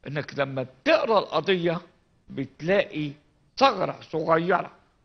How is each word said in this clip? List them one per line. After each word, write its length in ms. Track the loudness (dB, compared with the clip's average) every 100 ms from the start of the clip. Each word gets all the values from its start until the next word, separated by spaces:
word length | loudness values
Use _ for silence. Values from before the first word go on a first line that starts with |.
| -8
إنك 320 | -8 -8 -4
لما 240 | -4 -4
بتقرأ 560 | -8 _ 2 2 4 2
القضية 640 | 2 -2 0 0 0 -4 -10 _ _ _ _
بتلاقي 840 | -10 -10 -8 0 0 0 -6 -8 -10 _ _ _ 2
ثغرة 440 | 2 4 -4 -6
صغيرة 720 | -8 -4 2 2 4 0 -2 -16 _ _